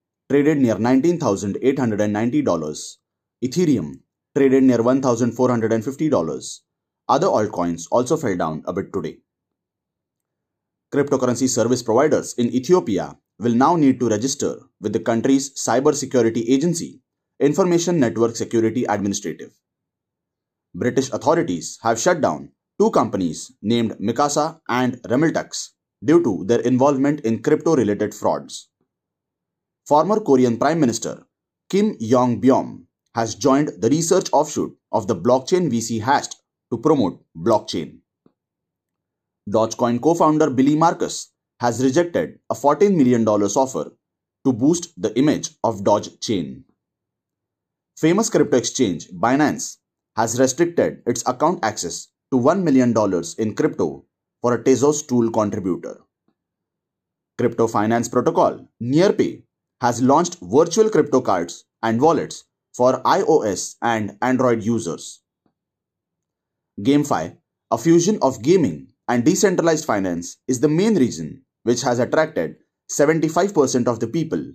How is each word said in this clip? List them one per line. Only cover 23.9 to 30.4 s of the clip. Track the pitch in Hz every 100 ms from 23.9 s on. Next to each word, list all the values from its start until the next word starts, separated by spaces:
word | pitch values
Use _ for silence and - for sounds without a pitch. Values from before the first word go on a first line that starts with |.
| -
Mikasa | 98 120 147 156 156 160 -
and | 120 127 123
Remiltex | - 123 160 85 78 - - _ _ _
due | 110 170
to | 165 87 95
their | 117
involvement | 123 127 139 135 139 147
in | 113 110
crypto-related | 147 151 165 151 104 101 104
frauds. | - 98 73 - - - _ _ _ _ _ _ _ _ _ _ _ -
Former | 147 175 214
Korean | 208 131